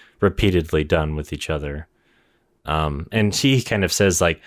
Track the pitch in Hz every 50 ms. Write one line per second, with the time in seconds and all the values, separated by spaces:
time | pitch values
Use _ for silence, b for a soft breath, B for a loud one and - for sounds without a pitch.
0 | b b b b 104 95 - - 110 98 90 87 80 - - 78 76 73 90 82
1 | 78 76 76 76 76 - 78 71 - - 80 73 73 73 71 76 - - _ _
2 | _ _ _ _ _ _ _ _ _ _ _ _ _ - 78 78 78 76 71 71
3 | 82 - - 110 104 104 - - - 139 135 127 - - 113 101 95 90 - -
4 | 104 95 85 - 92 85 82 - B